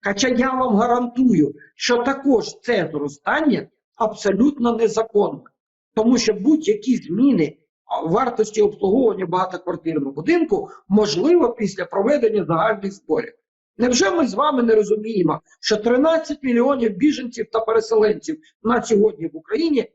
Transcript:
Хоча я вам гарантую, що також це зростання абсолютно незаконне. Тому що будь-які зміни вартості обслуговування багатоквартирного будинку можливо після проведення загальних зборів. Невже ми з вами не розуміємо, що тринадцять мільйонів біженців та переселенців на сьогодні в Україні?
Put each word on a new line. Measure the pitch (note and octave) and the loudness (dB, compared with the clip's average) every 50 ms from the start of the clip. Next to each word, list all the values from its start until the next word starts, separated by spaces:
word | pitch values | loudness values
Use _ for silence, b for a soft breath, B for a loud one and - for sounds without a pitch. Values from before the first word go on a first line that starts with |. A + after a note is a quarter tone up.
| - G3+ | -6 -6
Хоча | G3+ G3 - B3+ | -4 -2 -2 -2
я | B3 A3+ B3+ C4+ C4 | 0 0 0 0 0
вам | C4 B3+ B3 G#3+ | -2 0 0 2
гарантую, | G3 A#3 B3 A#3+ B3 B3 A#3+ - B3 C4 B3 G#3 E3+ D3+ C3+ B B B B B | 2 2 2 2 0 0 -4 -2 2 2 4 4 4 2 0 B B B B B
що | B - - A#3+ A#3+ A#3+ | B -2 0 0 0 0
також | C4 C4+ C4+ C4+ C#4 C4+ G#3+ D#3+ - - - | -2 -4 -2 0 2 2 2 0 -2 -12 -14
це | _ - A#3+ G#3 E3+ D#3+ D#3+ | _ -2 -2 0 0 -2 -4
зростання | D3 C#3+ C#3+ C#3+ - _ - A3+ D4 D#4+ D4+ A3 D#3+ - - _ _ _ _ _ | -6 -6 -6 -8 -8 _ -2 -2 0 2 2 2 0 -2 -10 _ _ _ _ _
абсолютно | _ A#3 G#3+ G3+ - - G#3 F#3+ F#3+ A#3 D4 C#4+ - A#3 A#3+ A#3 | _ -4 -4 -4 -2 -2 -2 2 4 2 2 2 2 0 0 0
незаконне. | A3 A3+ G#3+ - G#3 A3+ - _ G#3 G3+ E3+ D3 - - - _ _ _ _ _ _ _ _ _ | 2 0 0 0 0 -4 0 _ 0 0 0 -2 -8 -16 -20 _ _ _ _ _ _ _ _ _
Тому | - A3 A#3 B3+ A#3 | 0 2 2 2 2
що | - - G#3 | 2 0 -2
будь-які | F#3 F#3 C4 D#4+ D#4 - - - G#4 - C4 B3 G3+ | 0 2 2 2 2 2 0 -2 -2 0 -2 -2 -2
зміни | - D3 E3 G3+ B3+ C#4+ B3+ F#3 D#3+ D3 - _ _ _ _ _ _ _ - - F3 | -2 -6 -2 2 2 4 4 2 0 -2 -2 _ _ _ _ _ _ _ -8 -6 -4
вартості | E3 E3 G#3+ C4 B3 A3+ - G#3+ G#3 G#3 A3 | 0 0 0 0 -2 -2 -2 -4 -2 0 0
обслуговування | G#3 G3+ - - G3 F#3+ F#3+ C4 C4 A3+ G3 F3+ F#3 | 0 0 0 -2 -2 0 2 2 2 2 0 -2 -6
багатоквартирного | F3 F3 F#3 F#3 F#3 - F3 - - D#3+ C#3+ _ D#3+ D#3+ D3+ C#3 C#3 | -4 -2 -2 -2 -2 -6 -10 -8 -8 -8 -6 _ -4 -4 -4 -4 -4
будинку | C#3 - D#3 G#3 E4 F4 D#4+ - G#3 E3 C3+ - - - _ _ | -8 -8 -2 0 0 0 2 0 -2 -4 -4 -8 -14 -20 _ _
можливо | F#3+ G#3+ G#3 - D3 E3+ G3 D4 F4 F4 D4 A#3+ | 2 2 2 2 0 0 2 4 4 4 4 2
після | A#3 - A3 F#3 - - F3+ | -2 -2 -4 -6 -4 -6 -10
проведення | - - G3 G3+ C4+ D4 C#4+ A#3 A3 G#3 G#3 F3 | -6 -4 -2 0 0 0 2 2 0 0 0 -2
загальних | D3 E3+ D#3+ F#3+ A3 A3 G3+ G3 G3 F#3+ | 0 0 0 0 0 -2 -2 -6 -10 -10
зборів. | - _ _ D#3 C#3+ B2 - _ _ _ _ _ _ _ _ _ - | -10 _ _ -4 -4 -4 -8 _ _ _ _ _ _ _ _ _ -2
Невже | A3 B3 B3 - F4 G4 | 0 0 2 2 0 0
ми | F#4 E4+ D#4+ A#3 | 2 0 0 -2
з | F#3+ | 0
вами | G#3 C#4+ D4+ C#4+ C4 A#3+ | -2 0 0 0 0 2
не | A3+ A3 | 4 4
розуміємо, | G#3+ G#3 G3+ G#3+ G#3+ G#3+ A3 A3+ G3+ E3+ E3 D3+ - b b b b | 2 4 2 0 -2 -2 -4 -2 0 0 0 -2 -4 b b b b
що | - - A3 G#3+ | -4 -4 -4 -2
тринадцять | G#3 A#3 A#3+ B3 C#4+ D#4+ E4 D#4+ D#4+ - D4 - - | 0 0 2 2 2 2 2 0 -2 -4 -10 -8 -4
мільйонів | C4 A#3+ A#3 A#3+ C4+ C#4+ C4 A#3 G#3+ G3 F3 | 0 0 2 2 2 0 0 -2 -4 -2 0
біженців | A#3 D4+ C4 - C4 A#3+ - A#3 A3 - | 0 0 0 0 -6 -12 -8 -10 -10 -4
та | - A3 | -4 -4
переселенців | A3 - A3+ A3+ G#3+ - - A3 G#3+ G#3+ - - _ - D#3 - b b b b _ | -2 0 0 0 0 2 2 2 2 2 0 -4 _ -10 -10 -10 b b b b _
на | A3 A#3+ A#3+ | -2 -2 -2
сьогодні | - - A3+ G3 G#3 G#3+ G#3 G#3 D#3+ D#3+ | 0 2 2 4 4 2 0 -2 -10 -10
в | - D#4+ | -10 -12
Україні? | - _ G#4 A#3+ E4 E4 D4+ B3 - - _ | -10 _ -4 -2 0 0 0 0 -2 -4 _